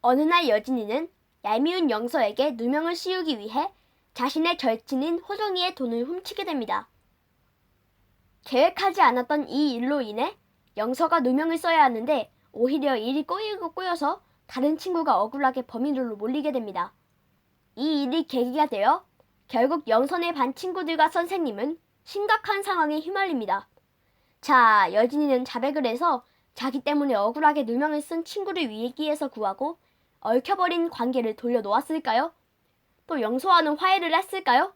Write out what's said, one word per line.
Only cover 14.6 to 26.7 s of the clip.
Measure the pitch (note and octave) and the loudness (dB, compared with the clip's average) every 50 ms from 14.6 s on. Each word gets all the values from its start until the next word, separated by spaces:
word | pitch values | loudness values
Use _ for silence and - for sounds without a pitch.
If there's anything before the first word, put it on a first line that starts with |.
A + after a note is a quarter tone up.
| B3+ D4 D#4 D#4 | 0 0 0 -2
친구가 | - F#4+ F4+ E4+ E4 D4+ A#3 F3+ | -4 -4 -2 -2 0 2 2 2
억울하게 | G3+ A3 B3 C#4 C#4 C4 B3+ C4 B3 | 2 -2 -2 0 0 0 0 -2 -10
범인으로 | - - A3+ B3 D4 D4 B3+ B3+ A#3 G#3+ | -8 -6 -4 -4 -2 -2 -2 -4 -6 -6
몰리게 | G3+ G#3 A3+ C4 D4+ C#4 D4+ | -6 -6 -4 -4 -2 -2 -2
됩니다. | B3+ C4 A3+ G#3 F#3 F#3 D#3+ - _ _ _ _ _ _ _ _ _ _ _ _ _ _ _ _ _ | -4 -4 -6 -6 -6 -6 -8 -8 _ _ _ _ _ _ _ _ _ _ _ _ _ _ _ _ _
이 | - C4 D#4 D#4 C#4+ C#4 | -4 -2 0 0 0 0
일이 | C4 C4+ E4 D#4+ | 0 0 -2 -2
계기가 | _ - B3+ A#3+ B3 B3+ D4+ D4+ | _ -2 -2 -2 0 2 0 0
되어 | D4 - G3+ G3 A#3+ D4+ F#4 - _ _ _ _ _ _ _ _ | 0 0 2 4 4 2 2 0 _ _ _ _ _ _ _ _
결국 | _ - A#3 A#3+ C#4 D#4 D#4 D4+ | _ 2 2 2 4 2 0 0
영선의 | - A3 A3+ C4 C#4 F4+ F4 E4+ E4+ E4+ | 2 4 4 4 2 0 -2 -2 -2 0
반 | C#4+ B3+ B3+ C4 | 0 -2 -2 -2
친구들과 | - - F#4 F4+ F#4+ F#4 D4+ E4 D#4+ D4+ E4 | -6 -8 -6 -4 -4 -4 -4 2 2 2 2
선생님은 | D#4+ F#4 E4+ E4+ F#4+ F#4 E4 C4+ G#3+ G3+ A3+ C#4+ E4 - _ _ _ _ _ | 2 -2 -2 -2 -2 -2 -2 -2 -2 -4 -4 -4 -4 -8 _ _ _ _ _
심각한 | - - G4+ G4+ G#4 A4 A4 - - G#4+ G4 G4+ | -10 -6 -4 0 2 2 0 2 -2 -4 -2 -2
상황에 | G4+ F#4+ F4 D#4+ D4 D4+ D#4 | -2 0 0 0 0 0 -2
휘말립니다. | D#4 D#4+ G4 G4 G4 F#4 D#4+ B3+ A3 F#3+ F#3 G3 - _ _ _ _ _ _ _ _ _ _ _ _ _ _ _ - | -4 -4 -2 -2 0 0 -2 -4 -2 -2 -4 -4 -4 _ _ _ _ _ _ _ _ _ _ _ _ _ _ _ 0
자, | - - C4 A#3+ A3+ G#3+ G#3 G3 E3+ F#3 | 4 6 6 8 8 8 6 4 4 4
여진이는 | G#3+ A3+ B3 C#4 D4 D4+ C#4+ C4+ B3 B3 | 2 2 2 2 0 2 2 2 0 0
자백을 | - - A#3+ A#3 C#4 C#4 D#4 C4+ | -4 -6 -4 -4 -2 -2 0 -2
해서 | A#3+ A3+ B3 E4 E4+ D4 A#3+ _ _ _ _ _ _ _ | -2 -2 0 0 0 0 0 _ _ _ _ _ _ _
자기 | - A#3+ C4+ | -6 -6 -4